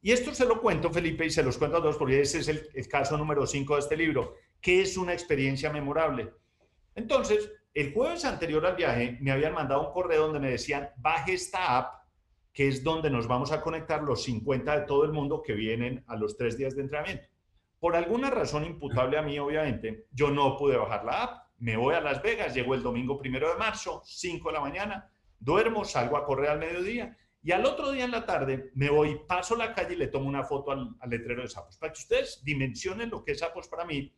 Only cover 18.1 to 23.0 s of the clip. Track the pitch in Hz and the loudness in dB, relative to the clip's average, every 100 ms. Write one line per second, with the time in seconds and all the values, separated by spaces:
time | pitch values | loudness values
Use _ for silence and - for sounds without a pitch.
18.1 | 233 180 190 139 151 156 165 143 120 131 | 0 2 0 0 -2 -4 -6 -2 2 2
19.1 | 151 151 143 143 156 151 107 110 110 - | 2 0 -2 0 0 0 0 -4 -8 -12
20.1 | 123 143 139 139 139 143 127 107 107 107 | 2 4 6 4 4 4 4 2 -2 -2
21.1 | 160 240 - - _ 113 110 127 165 147 | -2 -2 -6 -20 _ -2 2 2 2 0
22.1 | 135 208 220 170 127 123 131 120 120 | 0 0 0 -2 -2 0 0 0 -2